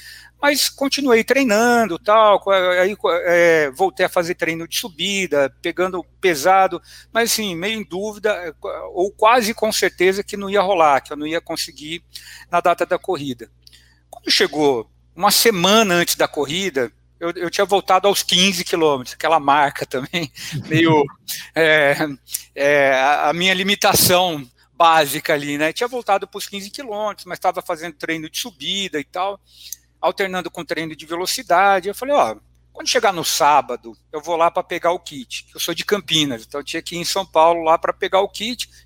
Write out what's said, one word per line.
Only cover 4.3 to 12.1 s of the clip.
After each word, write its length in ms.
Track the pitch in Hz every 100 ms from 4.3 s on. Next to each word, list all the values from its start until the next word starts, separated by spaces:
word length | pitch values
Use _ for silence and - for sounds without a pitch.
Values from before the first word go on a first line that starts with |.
| 180
treino 320 | 165 165 170
de 100 | -
subida, 760 | 233 151 185 196 180 143 135 -
pegando 420 | 175 165 185 185 - _
pesado, 600 | 190 151 160 190 190 175 _ - -
mas 180 | 233 233
assim, 240 | - 208 165
meio 240 | 196 220
em 40 |
dúvida, 480 | 202 175 214 208 208
é, 200 | 190 175 -
co-, 100 | 196 - -
ou 160 | 185 196
quase 420 | - 214 254 214
com 180 | 226 220
certeza 520 | - 185 - 180 196
que 120 | - 202
não 140 | 196
ia 120 | 202
rolar, 380 | 185 190 156 135
que 140 | -
eu 40 | 147
não 80 | 151
ia 140 | 165
conseguir 640 | - 160 - - 151 170 _